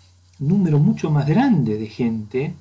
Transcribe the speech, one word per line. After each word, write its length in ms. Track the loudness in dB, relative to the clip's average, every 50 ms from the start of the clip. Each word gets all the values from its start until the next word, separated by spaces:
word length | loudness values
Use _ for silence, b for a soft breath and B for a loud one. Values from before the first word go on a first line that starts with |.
| b b b b b _ _ -6
número 400 | -2 0 2 2 2 2 2 4
mucho 320 | 4 2 2 0 -2 -2
más 160 | 0 0 0
grande 500 | 2 2 2 2 2 2 2 2 0 -2
de 100 | -4 -6
gente 680 | -10 -6 -4 -4 -4 -4 -6 -8 -6 -6 -6 -6 -6 -8 -12